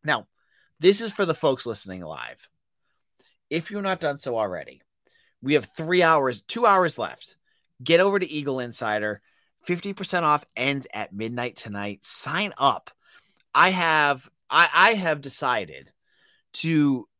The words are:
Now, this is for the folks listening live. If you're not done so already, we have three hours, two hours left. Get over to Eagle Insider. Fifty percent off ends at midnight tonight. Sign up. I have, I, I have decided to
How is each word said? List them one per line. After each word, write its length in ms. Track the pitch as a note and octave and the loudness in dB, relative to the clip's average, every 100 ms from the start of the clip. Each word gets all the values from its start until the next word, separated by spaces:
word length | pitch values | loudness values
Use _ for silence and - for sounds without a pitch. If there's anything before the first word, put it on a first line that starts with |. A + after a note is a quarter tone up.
Now, 240 | D3+ B2+ - _ _ _ _ _ | -2 -4 -4 _ _ _ _ _
this 200 | F3 G3+ | 4 4
is 120 | A3+ | -2
for 120 | - | -4
the 80 | F#3 | -2
folks 320 | D#3 D3+ C3 | 0 0 0
listening 380 | A#2+ G#2+ F#2+ F#2 | -4 -8 -10 -12
live. 460 | E2 C#2+ A#1+ B1 - _ _ _ _ _ _ _ _ _ _ | -12 -12 -14 -16 -20 _ _ _ _ _ _ _ _ _ _
If 220 | D#3+ E3 | -6 -4
you're 100 | G3+ | -6
not 200 | G3 F#3 | -4 -2
done 180 | D3+ C#3+ | -4 -4
so 180 | C3+ A#2 | -4 -2
already, 460 | G#2 F2 C#2 - _ _ _ _ _ _ | -2 -4 -12 -20 _ _ _ _ _ _
we 140 | C3 | 0
have 140 | D3 - - | 0 0 -8
three 260 | D#3+ F3+ | 0 4
hours, 400 | E3 D#3 C3+ A2+ | 6 6 2 -4
two 240 | - A#3 A#3 | -8 0 4
hours 320 | G3 E3+ - | 4 2 -2
left. 380 | F#2+ - - _ _ _ _ _ | -8 -8 -18 _ _ _ _ _
Get 180 | B2+ E3+ | 2 4
over 180 | G3 G3 | 6 2
to 120 | E3+ | -2
Eagle 300 | D3+ C#3+ C3 | -4 -4 -4
Insider. 600 | A#2+ A#2 A2+ G#2+ G#2+ G#2 _ _ _ _ | -4 -6 -2 -2 -2 -6 _ _ _ _
Fifty 300 | - F3 G3+ | -6 -6 -6
percent 320 | G3 F#3+ F3+ D#3+ | -10 -4 0 2
off 180 | D3 - - | 0 -2 -6
ends 300 | C3 C#3 - | -4 -4 -8
at 220 | G#2 G#2 | -10 -10
midnight 420 | G2 A2+ A#2+ B2 - | -8 -6 -6 -8 -8
tonight. 440 | A2 G2+ G2+ G2+ | -10 -8 -8 -8
Sign 500 | - - - E3 G#3 - | -8 -6 -4 -2 -4 0
up. 320 | C3+ G#2 - _ _ _ _ _ _ | 0 0 -8 _ _ _ _ _ _
I 160 | C#3 F3+ | 4 4
have, 580 | F#3 E3 D#3 D3 C3+ - _ _ | 4 2 4 2 0 -6 _ _
I, 180 | D#3 E3+ | 4 4
I 160 | D#3+ G3+ | 6 4
have 320 | G#3+ F3 D3+ | 4 0 -2
decided 680 | C3+ - C3+ A#2+ E2+ C2+ - _ _ _ _ _ _ | -4 -4 -2 -2 -4 -14 -20 _ _ _ _ _ _
to 520 | - E3 D#3+ C#3+ B2+ - | -6 0 2 2 0 -6